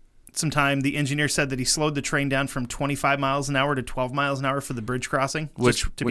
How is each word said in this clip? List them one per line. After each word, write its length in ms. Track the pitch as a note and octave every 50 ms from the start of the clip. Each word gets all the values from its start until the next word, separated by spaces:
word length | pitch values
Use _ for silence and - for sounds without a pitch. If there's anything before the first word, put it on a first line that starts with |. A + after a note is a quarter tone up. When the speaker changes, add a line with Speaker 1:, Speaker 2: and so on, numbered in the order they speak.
| - - _ - - - -
Speaker 1:
some 160 | - - D#3
time, 320 | C#3 D3 C#3+ C#3 C#3 C#3
the 160 | C3 C#3 - D3
engineer 320 | D3 C3 C#3+ D3 D3+ C3+
said 200 | - - D3 C3+
that 100 | C3+ B2+
he 40 | B2+
slowed 320 | - - D#3+ D3+ D#3 D3
the 60 | C#3+
train 260 | C3+ - - C#3+ C#3+ C#3
down 180 | C3+ C3+ C#3
from 200 | C3 - C#3 B2 A#2
twenty-five 540 | - - C#3+ C#3 C#3+ C3+ - C#3+ C#3 C#3
miles 260 | C#3 C3+ C3+ C#3+ C#3 C#3
an 80 | C#3+
hour 180 | C3+ C3+ D3 D3
to 80 | C3
twelve 300 | A#2+ - - C3 B2+ B2+ B2+
miles 240 | C#3+ C#3+ C#3+ C#3 C3
an 60 | C#3
hour 140 | C3+ C#3 C#3
for 140 | C3+ - C3+
the 80 | A#2
bridge 260 | G#2+ A2+ B2+ B2+ - -
crossing, 360 | - C#3 C3+ C#3 - D#3+ D#3 D3
just 100 | - -
Speaker 2:
Which, 380 | A#2+ B2 A#2 - - - -
Speaker 1:
to 80 | - C#3+
be 20 | B2